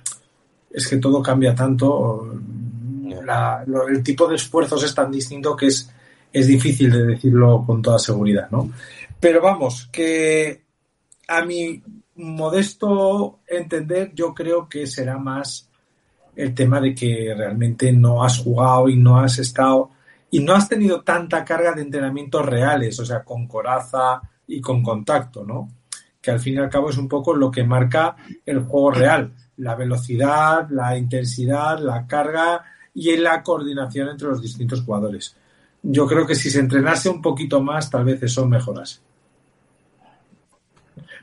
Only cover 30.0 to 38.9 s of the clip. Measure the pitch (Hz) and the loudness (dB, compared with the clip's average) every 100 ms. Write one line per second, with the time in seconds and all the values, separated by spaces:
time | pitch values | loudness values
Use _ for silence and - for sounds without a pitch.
30 | - 120 139 151 156 160 156 139 123 127 | -2 0 2 2 4 2 0 -4 -2 -2
31 | 123 127 123 123 123 139 151 156 147 120 | -2 -4 -4 -4 -2 0 -2 -2 -4 -4
32 | 123 147 147 160 165 170 - _ _ - | -4 -2 -2 0 0 -2 -6 _ _ -4
33 | 160 165 170 165 - 165 143 139 131 135 | 0 2 2 0 0 -4 -2 -6 -6 -6
34 | 139 143 147 127 113 - 120 123 120 104 | -6 -6 -6 -6 -6 -8 -6 -4 -4 -4
35 | 104 98 - _ _ _ _ _ 147 135 | -4 -6 -12 _ _ _ _ _ -2 0
36 | 139 156 143 - 151 139 131 139 139 160 | 2 2 2 -2 0 0 2 2 2 0
37 | 190 170 160 135 156 143 135 156 151 123 | 0 -2 -2 -4 -2 -2 0 -4 -4 -2
38 | 123 131 120 131 127 117 104 104 82 | 0 0 -2 -2 0 0 -2 -8 -12